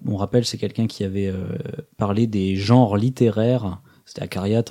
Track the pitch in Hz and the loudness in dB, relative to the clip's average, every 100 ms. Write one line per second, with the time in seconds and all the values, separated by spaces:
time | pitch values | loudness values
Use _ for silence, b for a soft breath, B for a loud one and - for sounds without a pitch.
0 | - 101 101 123 117 113 104 - 113 - | -4 -4 0 0 0 -2 -4 -2 -2 -2
1 | 98 95 98 92 87 - - - - - | -4 -2 -2 -4 -6 -8 -8 -12 -12 -4
2 | 104 101 117 107 95 95 101 120 117 101 | -2 0 0 0 0 0 4 6 6 4
3 | 117 127 117 107 113 127 104 92 - b | 0 2 2 2 2 2 -2 -8 -14 b
4 | - - 85 95 98 110 110 | -18 -12 -8 -4 0 0 0